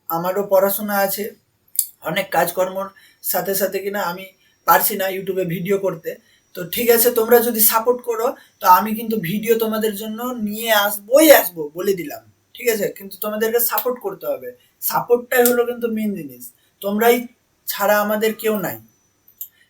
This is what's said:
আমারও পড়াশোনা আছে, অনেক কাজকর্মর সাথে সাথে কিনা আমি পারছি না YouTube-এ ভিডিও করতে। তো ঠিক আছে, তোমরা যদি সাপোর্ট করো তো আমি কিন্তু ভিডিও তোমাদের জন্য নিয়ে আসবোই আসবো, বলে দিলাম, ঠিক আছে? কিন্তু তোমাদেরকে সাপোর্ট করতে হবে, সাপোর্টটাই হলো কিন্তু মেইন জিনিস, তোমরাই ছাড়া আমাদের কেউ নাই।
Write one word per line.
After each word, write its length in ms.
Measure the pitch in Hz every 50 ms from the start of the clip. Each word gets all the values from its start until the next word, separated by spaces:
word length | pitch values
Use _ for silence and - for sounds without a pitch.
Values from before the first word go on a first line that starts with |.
| _ - 165
আমারও 280 | 165 175 185 185 202 196 -
পড়াশোনা 440 | 190 185 196 196 196 - 208 208 202 196 196
আছে, 180 | 190 - 202 202 - - _ _ _ _ _ _ _ - - - - - _ - 156
অনেক 160 | 160 196 190 - -
কাজকর্মর 520 | 165 175 175 - 190 185 185 185 196 196 196 - _ _ _ _ _ - -
সাথে 220 | - 180 170 196 196 190
সাথে 160 | 202 185 196 190 196
কিনা 180 | 202 202 208 185 180
আমি 140 | 180 190 190 - _ _ _ _ _ _ _
পারছি 260 | - 170 190 - - 208 196
না 40 | 190 196 190
YouTube-এ 300 | 190 180 196 185 185 185 170 170
ভিডিও 220 | 196 175 196 196 190 190
করতে। 240 | 185 165 - - 160 - - _ _ _ _ _ _ -
তো 40 | 180 175 165 -
ঠিক 120 | 240 240 233 233
আছে, 120 | 226 240 240 240 233
তোমরা 180 | 220 220 240 233 214
যদি 140 | 240 214 220 208 -
সাপোর্ট 280 | - 226 226 247 247 240 - 240
করো 180 | 226 220 233 277 285 - - _ _ -
তো 40 | 208 185 185
আমি 140 | 190 208 220 214 226
কিন্তু 160 | 233 220 220 - 165 160
ভিডিও 240 | 208 214 220 233 226 220 220
তোমাদের 300 | 220 220 214 220 214 202 208
জন্য 180 | 220 220 220 233 247 254 247 226 208
নিয়ে 220 | 202 208 220 233 226 214 202 208
আসবোই 420 | 208 202 - - 214 254 302 320 302 269 220
আসবো, 220 | - - 175 165 151 147 156
বলে 160 | 175 185 202 196 170
দিলাম, 220 | 156 143 - - - _ _ _ _ _ -
ঠিক 120 | - 247 240 220
আছে? 120 | 208 180 - -
কিন্তু 180 | - 196 196 - - -
তোমাদেরকে 360 | 208 214 214 220 220 233 240 233 -
সাপোর্ট 280 | 214 214 - 247 247 - -
করতে 200 | 190 165 - 156 147
হবে, 180 | 139 127 127 123 123 _ _ _ _ - - -
সাপোর্টটাই 540 | - - 160 - 240 240 240 - 262 247 240 240
হলো 120 | 247 240 233 240
কিন্তু 180 | 240 240 233 220 220
মেইন 160 | 220 214 208 196 170
জিনিস, 240 | 151 131 127 123 - - - _ _ _ _ -
তোমরাই 360 | - 202 202 214 226 240 247 247 247 - _ _ _ _ _ _ _
ছাড়া 280 | - - - 202 202 208 208 208
আমাদের 260 | 208 214 208 220 220 214 -
কেউ 140 | 220 220 214 202 170
নাই। 120 | 135 117 113 - _ _ _ _ _ _ _ _ _ _ - - - _ _ _